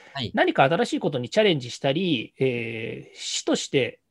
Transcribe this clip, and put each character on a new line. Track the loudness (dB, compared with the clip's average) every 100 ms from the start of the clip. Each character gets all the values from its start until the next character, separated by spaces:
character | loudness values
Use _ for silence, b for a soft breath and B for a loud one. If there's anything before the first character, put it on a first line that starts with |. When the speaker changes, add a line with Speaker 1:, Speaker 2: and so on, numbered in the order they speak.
| B
Speaker 1:
は | -8
い。 | -4
Speaker 2:
何 | 0 2
か | 4
新 | 4 4 0
し |
い | -2
こ | -2
と | -4
に | 0
チ | 2
ャ |
レ | 4
ン | 2
ジ | -2
し | -4
た | -2
り、 | 0 0 -2 -4 -2
え | 0 0 -4 -8 -8 -10 -14
ー、 | -14
市 | -8 -4
と | -2 -2
し | 0
て、 | 0 0 -4 _